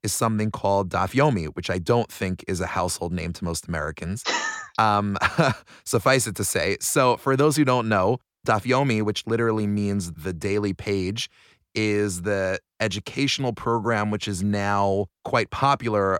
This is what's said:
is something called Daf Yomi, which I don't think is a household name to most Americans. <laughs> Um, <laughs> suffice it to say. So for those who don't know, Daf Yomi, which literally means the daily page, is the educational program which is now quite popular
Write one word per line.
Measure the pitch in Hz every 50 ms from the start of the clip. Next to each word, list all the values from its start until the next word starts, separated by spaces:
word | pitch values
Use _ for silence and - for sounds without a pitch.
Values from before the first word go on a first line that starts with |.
is | - 92
something | - - 120 113 110 107 107 107
called | - - - 98 98 98 98 90
Daf | - 95 95 95 -
Yomi, | 131 143 156 127 92 82
which | 76 - - 87 -
I | 90
don't | 90 85 - 120 120 110 -
think | - - 110 92 92 87 -
is | - 95 85
a | 90
household | - - 95 90 90 - - - 85 87
name | 87 82 85 85
to | - -
most | 85 85 - -
Americans. | - 82 78 76 78 78 - - 80 98 - -
<laughs> | - - - - - - - - - _ -
Um, | 110 110 104 104 104 101 98 - - - - - 165 135
<laughs> | 113 - - _ - - _
suffice | - - 120 - 135 135 135 117
it | 113 92
to | - 101
say. | - - 95 78 92 98 -
So | - - - 156 131 127 120
for | - - 139 135
those | 131 143 156 139
who | 151 147
don't | 135 127 127 113 110
know, | 107 98 92 98 123 127 _ _ _ _ _
Daf | - 113 104
Yomi, | - 120 123 131 143 135 113 107 107
which | 104 104 - -
literally | 110 113 113 117 117 110 110 107
means | 101 104 104 104 101 101 101 92 87 78
the | 78 76 95
daily | 87 80 - 98 98 104 104 101 90
page, | - - 107 101 98 92 92 104 117 - - _ _ _ _ _ _ _ _ _
is | 110 110 107 104 104 104 104 92 87 87
the | 104 101 98 95 92 95 - _ _ _ _
educational | 113 110 90 101 - - - - 143 135 - - 135 123 113
program | - - 120 117 113 101 117 117 107 104 104
which | 104 101 -
is | 107 101 87
now | 95 101 104 104 101 101 101 101 101 101 98 98 101 - _ _ _
quite | - - 123 110 -
popular | - - 135 139 139 131 - 117 107 104 98 98 95